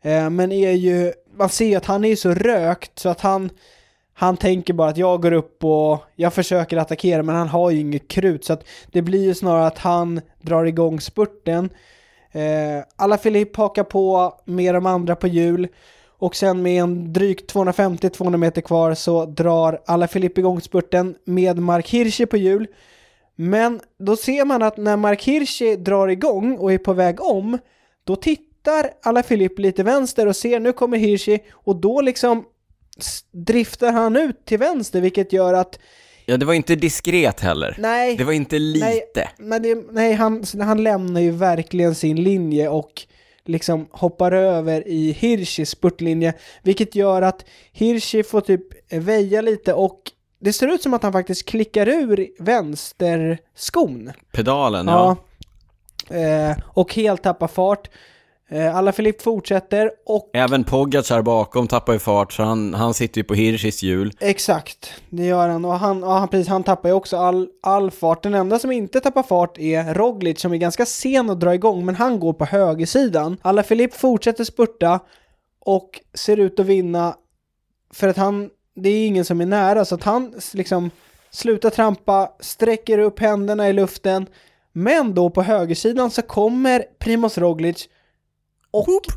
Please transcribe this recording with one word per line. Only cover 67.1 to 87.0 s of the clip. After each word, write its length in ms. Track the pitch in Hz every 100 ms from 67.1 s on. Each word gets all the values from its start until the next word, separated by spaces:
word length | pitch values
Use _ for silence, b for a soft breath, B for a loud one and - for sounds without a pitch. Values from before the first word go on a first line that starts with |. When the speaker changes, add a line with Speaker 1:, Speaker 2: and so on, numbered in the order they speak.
| 180
Speaker 1:
all, 320 | 180 180 185 _
all 280 | 190 196 190
fart. 320 | - 165 165
Den 120 | 202
enda 240 | 202 185 226
som 140 | 262
inte 280 | 254 196 262
tappar 220 | 269 269
fart 360 | 247 180 175 175
är 360 | 156 160 165
Roglic, 460 | 160 226 214 180 160
som 120 | 180
är 40 | 170
ganska 300 | 170 165 240
sen 440 | - 262 269 233
att 100 | 185
dra 140 | 175
igång, 300 | 180 214 185 180
men 80 | 180
han 240 | 247 233
går 120 | 165
på 120 | 160
högersidan. 920 | 147 202 190 160 165 262 262 165 156 185
Alaphilippe 560 | 180 202 202 226 247 -
fortsätter 460 | 262 226 - 233
spurta 560 | 226 - 226 - 170 180 b b b b b _
och 400 | - 190 - - _
ser 220 | - - 208
ut 240 | 190 190
att 60 | 190
vinna 480 | 196 180 170 170 - _ _ _ _ _ _ _
för 160 | - 196
att 80 | 185
han, 340 | 196 202 202 _ _
det 140 | - 190
är 180 | 214 220
ingen 180 | 190
som 160 | 175 170
är 60 | 175
nära, 380 | 202 196 214
så 100 | 190
att 80 | 175
han 300 | 208 226 254 -
s-, 160 | -
liksom 360 | 196 185 185 175 - b b b
slutar 400 | - 233 214 220
trampa, 600 | 220 220 196 - 196 190 _
sträcker 580 | - - 226 220 226 214
upp 220 | 214 202
händerna 480 | 214 208 202 208 208
i 40 |
luften. 540 | 196 190 - 196 190 190 b b b b
Men 420 | - 196 320 254
då 160 | 180 175
på 120 | 175
högersidan 680 | 185 214 170 165 220 240 247
så 120 | 240
kommer 640 | 226 - 208 247 262 247 -
Primoz 400 | _